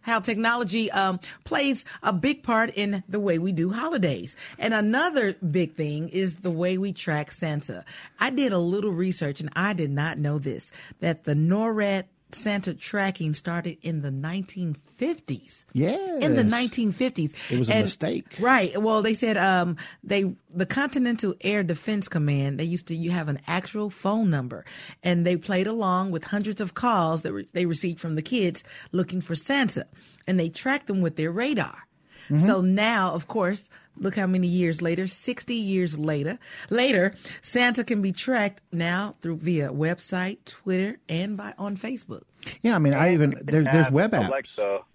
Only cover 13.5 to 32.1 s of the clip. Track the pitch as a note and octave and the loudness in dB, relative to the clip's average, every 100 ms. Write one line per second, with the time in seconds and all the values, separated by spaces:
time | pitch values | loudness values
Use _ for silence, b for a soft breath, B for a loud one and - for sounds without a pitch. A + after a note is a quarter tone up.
13.5 | E3+ E3+ D#3+ - D#3+ C#3+ C3+ D3+ F3+ F#3+ | -4 -4 -8 -6 -4 -4 -4 -4 -6 -6
14.5 | - F3+ D3 _ _ C4 D#4+ - C3 - | -6 -6 -6 _ _ -4 -4 -6 -8 -8
15.5 | - - - D#3+ D4+ F#4+ D#4+ D4 C#4+ G#3+ | -20 -6 0 2 0 -2 -2 2 4 4
16.5 | A#3 B3 A#3+ A3 F#3 B3+ - D3+ B B | 4 0 0 0 2 -2 0 -2 B B
17.5 | B2 A2+ A2+ G#2 - D#3 - - - A3+ | 0 2 2 2 -2 -4 -4 -6 -2 2
18.5 | C4 F#3 G3 G#3+ A3 G#3+ A3 A#3 G#3 F#3+ | 4 2 0 2 2 2 0 0 2 4
19.5 | F#3 F3 D#3+ B B - G3+ G3 F#3 _ | 4 2 -2 B B -2 0 0 -2 _
20.5 | F3 F#3 - C#4 C#4+ A#3+ A#3 G#3 F3+ G3 | -4 -2 0 0 0 0 2 -2 -2 -2
21.5 | G#3 F#3 E3 - G#3+ F#3 E3+ D3 C#3+ C#3 | 0 0 -2 -2 -4 -2 0 2 2 0
22.5 | C#3 E3 F3 - D#3+ E3+ F3 D3+ C#3 - | -2 -2 -4 -6 -4 -2 -2 -2 -4 -2
23.5 | E3+ F3+ G#3+ G#3 F#3 F#3+ A3 G#3+ D3+ B2+ | -4 -4 -6 -6 -4 -2 2 2 2 -2
24.5 | G2+ - B B B F3+ F3 E3+ F3+ F3+ | -10 -14 B B B 0 2 2 0 0
25.5 | F#3+ F#3+ A3+ G3+ F3+ F#3+ E3 - G3+ G#3 | 0 0 0 0 0 0 -4 -2 -2 -2
26.5 | G3+ G3+ - B3 G#3+ E3 D#3+ - G3 C3+ | -4 -6 -2 0 2 2 0 -2 -6 -6
27.5 | F3 F3+ D#3+ F#3 E3+ E3+ D#3 D#3 B3 F#3 | -2 0 0 -4 -4 -4 -4 -2 0 0
28.5 | F3 - B B F3+ F#3 F#3 - E3 - | -2 -12 B B -2 -2 -2 -4 -6 0
29.5 | C#4 A#3+ - - b b b - F#3 E3 | 0 2 -2 -8 b b b -2 0 0
30.5 | - C4 C#4 C#4 G3 F3 D#3 D#3+ E3+ B3+ | -2 -2 -2 -2 0 0 0 -4 -2 -2
31.5 | C4 D3 - - _ B | 0 -2 -8 -20 _ B